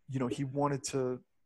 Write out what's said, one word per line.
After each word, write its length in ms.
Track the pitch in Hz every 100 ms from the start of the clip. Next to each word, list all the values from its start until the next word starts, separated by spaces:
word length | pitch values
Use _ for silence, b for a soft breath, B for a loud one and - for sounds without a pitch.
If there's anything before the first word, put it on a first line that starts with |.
| -
you 120 | 131
know, 80 | 123
he 160 | -
wanted 400 | 139 139 143 139 -
to 340 | 139 127 123 - _